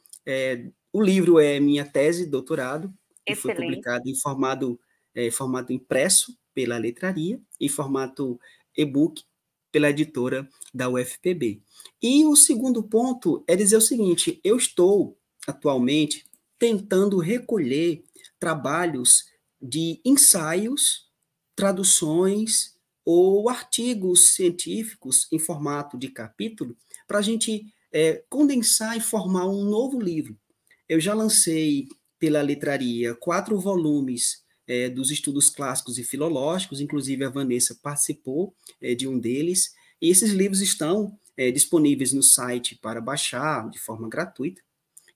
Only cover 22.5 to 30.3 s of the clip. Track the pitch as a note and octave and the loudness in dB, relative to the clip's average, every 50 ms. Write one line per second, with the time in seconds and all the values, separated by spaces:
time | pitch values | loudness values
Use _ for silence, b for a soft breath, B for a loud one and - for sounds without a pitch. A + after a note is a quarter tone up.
22.5 | A3 - - - - _ _ _ _ _ _ D#3+ E3+ F3 F#3 F#3+ G3 G3+ G#3 A#3+ | -2 -2 -2 -4 -10 _ _ _ _ _ _ 2 4 4 4 4 4 2 2 0
23.5 | B3 - - - - - A#3 B3 B3 G#3 F#3 F#3 F3+ F3 - - - - F#3 F3 | -2 -4 -6 -6 -4 -4 -2 -2 -4 -2 -2 2 4 6 6 6 6 4 2 0
24.5 | F3 F3 - E3 F#3+ A3 A3+ A3 - - _ B2+ B2 - - - D#3 D#3 - - | 0 0 -6 -6 -6 -6 -8 -8 -12 -14 _ -2 -2 -2 0 -2 -4 -4 -4 -4
25.5 | E3+ D3 D3+ C#3+ C#3+ C#3+ C#3+ C#3+ - B2+ C3 C3 - - A2+ G#2+ - - G#3 A3+ | -6 -6 -6 -6 -6 -6 -8 -10 -12 -12 -12 -12 -12 -14 -16 -16 -12 -10 -10 -10
26.5 | A3 - C#3+ A#2+ A#3+ B B B B B B - - G#3 G3+ G#3+ A3+ A3 - A3+ | -8 -10 -12 -12 -12 B B B B B B -4 -2 -2 0 0 -2 -2 -2 -4
27.5 | A3 G#3 G#3+ B B B B B - D#3 D#3+ D#3+ D#3 D#3+ - _ - C4+ D4+ C#4 | -4 -6 -8 B B B B B 0 2 2 2 2 -2 -6 _ 0 2 2 4
28.5 | C#4 B3 A3+ - - - A3 A3 A#3 A3+ A3+ - - G#3+ F3+ F#3 F#3+ F#3 F3+ F#3+ | 4 2 2 2 0 0 0 -2 -4 -4 -4 -4 -2 -2 -2 0 0 0 0 0
29.5 | G3 G3+ G3+ G3+ G#3 A3 C4 C4+ C#4 B3 G#3+ F3 E3 D#3 C3+ A#2+ | -2 -2 -2 0 0 0 0 -2 -4 -4 -4 -2 -4 -4 -6 -6